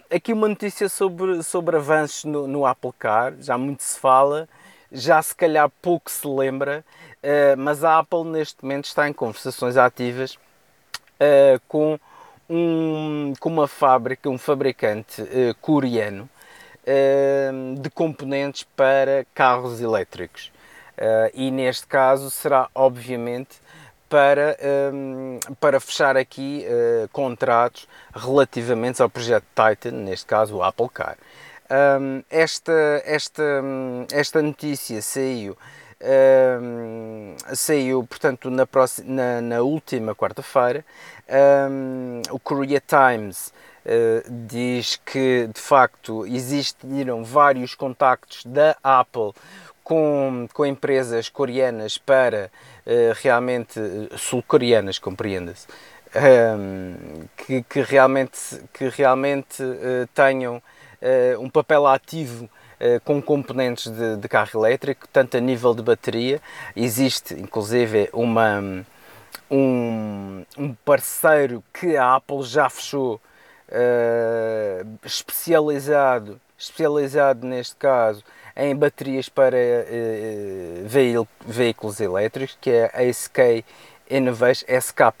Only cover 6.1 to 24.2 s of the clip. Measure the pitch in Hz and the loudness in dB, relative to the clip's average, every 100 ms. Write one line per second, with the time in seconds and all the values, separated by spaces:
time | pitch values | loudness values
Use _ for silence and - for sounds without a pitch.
6.1 | - 147 135 135 135 139 147 - _ - | -10 -6 -2 -2 -2 -6 -6 -10 _ -20
7.1 | - 143 147 143 135 139 147 165 160 156 | -10 0 4 4 4 0 0 4 4 2
8.1 | 175 165 160 151 - 135 139 143 - 147 | -2 -4 -4 -6 -8 -6 -6 -4 -2 -2
9.1 | 147 117 104 131 - 123 127 123 - 123 | -2 -6 -6 -10 -6 0 4 4 2 -6
10.1 | 123 131 - _ _ _ _ _ - - | -6 -8 -12 _ _ _ _ _ -20 -20
11.1 | _ 147 139 139 127 - 151 151 151 - | _ 6 8 8 6 2 0 0 -2 -8
12.1 | - - _ _ 170 170 160 160 156 156 | -20 -20 _ _ -2 0 0 -2 -4 -4
13.1 | 147 143 135 160 165 143 - 139 131 120 | -6 -6 -6 -4 0 -2 2 4 4 2
14.1 | 131 143 127 - 135 135 - 113 107 - | -6 -6 -6 -2 0 0 0 -2 -2 -8
15.1 | - 104 127 123 110 - 151 131 117 104 | -12 -6 0 0 -2 0 0 2 -2 -4
16.1 | 98 127 _ - - - _ - 139 139 | -8 -16 _ -20 -20 -20 _ 0 2 4
17.1 | 139 139 139 135 131 131 135 147 - 165 | 4 2 0 -2 -4 -8 -8 -10 -4 -4
18.1 | 143 135 139 143 135 - - 135 135 135 | -4 -6 -4 -4 -8 -12 0 4 4 2
19.1 | 139 127 - 135 123 127 117 117 107 90 | 0 -4 2 2 2 -2 -6 -2 -2 -4
20.1 | - 87 - - _ _ - - - 110 | -10 -14 -14 -20 _ _ -20 -20 -6 0
21.1 | 110 110 131 131 131 127 127 - 135 131 | 2 0 -2 -4 -2 -2 -4 -2 2 4
22.1 | 135 139 - 156 135 127 - 131 123 117 | 2 -2 -8 0 0 0 2 0 0 -6
23.1 | 123 120 123 131 _ _ - - _ _ | -8 -6 -8 -10 _ _ -20 -20 _ _
24.1 | 147 | 4